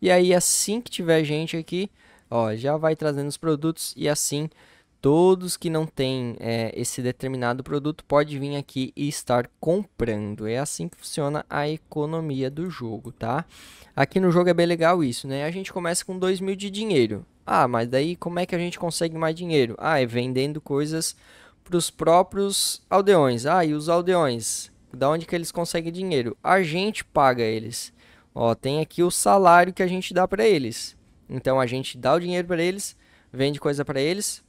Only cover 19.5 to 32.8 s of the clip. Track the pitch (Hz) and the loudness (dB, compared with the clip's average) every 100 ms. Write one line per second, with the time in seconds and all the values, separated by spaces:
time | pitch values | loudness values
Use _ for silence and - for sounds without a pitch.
19.5 | 156 120 110 151 156 123 120 127 127 139 | 2 2 0 -2 0 0 -2 -2 -2 -2
20.5 | 151 - 143 151 160 160 - _ - - | -4 -4 -2 -2 -4 -6 -8 _ -20 -20
21.5 | _ - 175 165 - 160 170 190 196 196 | _ -4 -2 -2 0 4 4 4 0 -2
22.5 | 196 - - - 185 202 185 139 120 131 | -2 -2 -4 0 2 6 6 4 2 0
23.5 | 180 160 151 151 170 180 180 147 117 107 | 2 2 0 0 0 2 2 2 0 -4
24.5 | - - _ _ 127 135 160 160 175 165 | -8 -10 _ _ -2 0 0 -2 -6 -4
25.5 | - 170 170 165 175 190 151 120 - - | -6 -4 -4 -4 -6 -2 0 -2 -2 2
26.5 | 185 170 165 202 208 - 156 135 123 113 | 2 2 0 -2 -4 -4 2 4 4 0
27.5 | 110 117 - - _ _ _ _ 135 117 | -2 -6 -10 -12 _ _ _ _ -2 0
28.5 | 113 131 147 156 - 175 - - 202 185 | 0 -2 -2 -2 0 0 2 4 6 8
29.5 | 175 180 185 185 185 - 175 185 196 226 | 8 6 2 -2 -2 -2 0 0 2 4
30.5 | 175 117 117 - - _ _ - 131 131 | 2 0 -6 -12 -16 _ _ -12 -6 0
31.5 | 131 123 127 131 127 127 160 175 180 175 | 0 0 -2 -6 -4 2 2 2 -4 -2
32.5 | 175 175 196 | -2 -2 -4